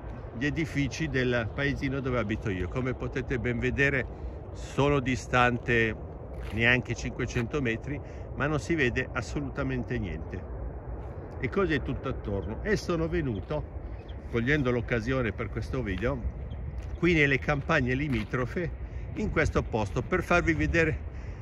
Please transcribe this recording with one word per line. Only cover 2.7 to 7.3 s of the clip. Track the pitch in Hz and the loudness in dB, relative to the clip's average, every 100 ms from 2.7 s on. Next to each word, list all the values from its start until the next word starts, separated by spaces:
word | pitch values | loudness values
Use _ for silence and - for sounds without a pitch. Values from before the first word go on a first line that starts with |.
| 123 127 | -2 -2
potete | 120 127 135 120 135 | -2 -4 -4 -2 0
ben | 117 120 | 0 0
vedere, | 123 117 139 139 - - - - - | 0 2 2 2 -2 -6 -8 -8 -10
sono | - - - 143 143 | -10 -6 2 4 4
distante | 127 123 - 127 123 120 - 117 113 110 - - - - - | 2 -2 2 4 6 4 2 4 4 0 -8 -10 -10 -8 -6
neanche | 101 117 123 - 120 | 2 4 4 2 -4
cinquecento | 131 - 123 | -6 -4 -2